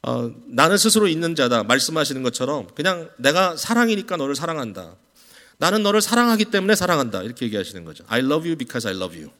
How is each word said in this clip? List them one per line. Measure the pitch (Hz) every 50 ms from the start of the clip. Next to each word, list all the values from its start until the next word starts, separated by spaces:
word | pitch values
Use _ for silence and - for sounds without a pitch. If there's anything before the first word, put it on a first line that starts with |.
어, | - - 123 120 120 117 113 - - -
"나는 | 120 120 147 165 196
스스로 | 202 - 226 208 214 214 190
있는 | 160 160 170 165 165
자다." | 151 135 120 123 113 104
말씀하시는 | 107 123 139 135 - 160 160 151 135 139 131
것처럼 | 131 123 117 - 131 131 151 143 101 - -
그냥 | - 151 190 185 175 160 165 -
"내가 | - 120 135 151 180 190 180 165
사랑이니까 | - - - 226 233 240 226 220 202 - - - 165
너를 | 139 139 143
사랑한다. | 131 156 165 165 151 127 113 95 92 90 82 90 _ _ _ _ _ - - - - - - _
나는 | _ - 175 202 214
너를 | 208 202 202 214
사랑하기 | 202 - 226 240 240 240 226 214 214
때문에 | 220 - 196 190 196 214
사랑한다." | - 180 180 175 151 131 113 95 95
이렇게 | 92 110 123 - 127
얘기하시는 | 113 107 104 92 - - 92 85
거죠. | 80 76 - - -
"I | 113 120
love | 131 135 147 160 160
you | 170 165 151
because | 127 117 - 123 113
I | 107 95
love | 92 92 90 82 82
you." | 76 71 _